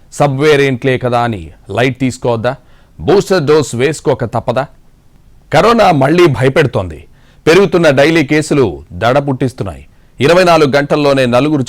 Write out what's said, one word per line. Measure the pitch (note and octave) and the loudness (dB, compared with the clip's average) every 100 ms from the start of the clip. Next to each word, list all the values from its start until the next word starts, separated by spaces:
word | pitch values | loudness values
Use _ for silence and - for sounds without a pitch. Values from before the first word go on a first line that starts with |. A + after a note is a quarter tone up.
| _ | _
సబ్ | - C#3+ C3 | -4 -2 0
వేరియంట్లే | D3+ C#3+ C#3 B2 C3+ B2+ | 2 2 0 -2 -2 -2
కదా | B2 A#2+ | -2 -2
అని | A#2+ G2+ D#2 - - | -2 -6 -12 -20 -8
లైట్ | G2+ C3+ B2 | -2 -2 -2
తీసుకోవద్దా? | B2+ - B2+ A#2 B2 C#3 _ - _ - | -6 -4 -4 -2 -4 -6 _ -20 _ -8
బూస్టర్ | F2+ G3 - F#3+ | 0 0 0 -2
డోస్ | C#3 D#3 C3+ A#2 | 2 0 0 -4
వేసుకోక | C#3+ D3 D#3 B2+ A2+ | -4 -2 -4 -4 -4
తప్పదా? | A#2 B2 A#2+ C#3+ - _ _ _ _ _ - - | -6 -4 -4 -6 -12 _ _ _ _ _ -20 -2
కరోనా | D3 G#3 A#3 G3 | 2 2 4 2
మళ్లీ | D3 C#3 F3 E3+ | 2 2 4 2
భయపెడుతోంది. | A2+ C3 E3 C3+ A2 F2+ D2+ - _ _ _ D#3 | 2 0 0 0 -2 -6 -12 -20 _ _ _ 2
పెరుగుతున్న | F3+ G3 F3 D#3+ | 4 4 2 2
డైలీ | C3+ D3+ E3 C3+ | 4 2 2 0
కేసులు | D3+ D3+ D3 A2 C#2+ - | -2 0 0 0 -4 -14
దడ | F2 A2+ C#3+ C#3+ | -4 0 0 -2
పుట్టిస్తున్నాయి. | C3 C3 - G2 C#2+ - _ _ - | -4 -4 -6 -12 -12 -20 _ _ -2
ఇరవై | C#3 F3 | 2 2
నాలుగు | F3+ D#3+ C#3+ | 4 2 2
గంటల్లోనే | C#3+ C#3+ D3+ C#3+ C3+ B2 | 0 -2 0 0 0 2
నలుగురు | B2 D3 D3+ | 0 0 -2